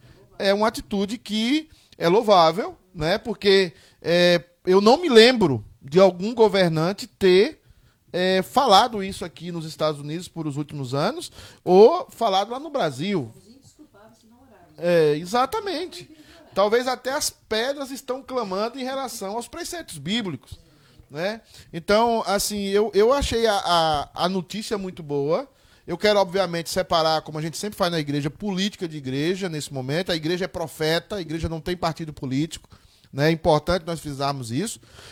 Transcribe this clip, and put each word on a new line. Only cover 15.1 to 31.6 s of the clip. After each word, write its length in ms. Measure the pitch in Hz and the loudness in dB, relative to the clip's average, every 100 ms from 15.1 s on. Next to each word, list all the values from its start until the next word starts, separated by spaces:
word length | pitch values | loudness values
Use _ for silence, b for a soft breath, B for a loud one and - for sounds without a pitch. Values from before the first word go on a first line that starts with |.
| 151 | 2
exatamente. 920 | 175 240 262 440 403 311 349 349 - B B B - | -2 -2 -2 -4 -6 -6 -8 -12 -20 B B B -8
Talvez 340 | 190 208 240 254 | -2 2 2 0
até 240 | 247 247 | -4 -6
as 180 | 285 - | -6 -6
pedras 600 | - - 220 254 285 254 | -8 -6 -4 -4 -6 -10
estão 320 | 262 - 262 | -12 -10 -10
clamando 580 | - 254 208 185 226 269 | -6 -6 -4 -4 -4 -6
em 40 | |
relação 520 | 254 269 262 - 190 226 | -8 -6 -8 -10 -8 -8
aos 120 | 233 | -10
preceitos 500 | 320 349 349 - 151 | -12 -10 -10 -12 -10
bíblicos, 600 | 143 226 196 139 - - _ b b b - | -6 -4 -4 -8 -14 -20 _ b b b -16
né? 320 | 143 190 226 _ b b | -8 -6 -8 _ b b
Então, 520 | 170 160 208 240 226 - | -8 2 2 4 0 0
assim, 400 | 202 - 208 196 | -2 -2 -4 -2
eu, 240 | 196 220 | 0 2
eu 180 | 196 220 | 4 4
achei 340 | 277 - 233 226 | 2 0 0 0
a, 80 | 202 - | 0 2
a, 440 | 170 160 147 - - 175 | 2 2 0 -4 -4 -2
a 40 | |
notícia 480 | 190 175 202 208 208 | -2 -6 -10 -8 -8
muito 240 | 185 175 | -8 -12
boa, 480 | 147 143 139 190 277 b b b b | -6 -4 -2 -2 -4 b b b b
eu 120 | 170 | -2
quero, 220 | 214 202 | 2 2
obviamente, 500 | 185 190 175 170 165 | 2 0 -2 -4 -6
separar, 520 | 190 175 170 160 156 | -4 0 2 2 0
como 140 | - 156 | -4 -8
a 40 | |
gente 160 | 160 - | -8 -8
sempre 200 | 208 - | -8 -4
faz 140 | 180 | -2
na 80 | 170 | -2
igreja, 300 | 143 143 147 | -4 -4 -4
política 580 | - 208 185 202 - 170 | -6 -6 -4 -4 -6 -10
de 100 | 151 | -10
igreja 520 | 127 135 160 185 190 | -6 -4 -2 -4 -6
nesse 240 | 156 - | -8 -10
momento. 380 | 135 127 156 185 | -8 -4 -4 -2
A 40 | 165 | -4
igreja 300 | 156 180 180 | -2 -4 -4
é 20 | |
profeta, 680 | 180 160 - 156 165 - 208 | -8 -10 -4 -2 -2 -4 -10
a 40 | |
igreja 280 | 156 165 160 | -8 -6 -6
não 100 | |
tem 160 | 160 | -6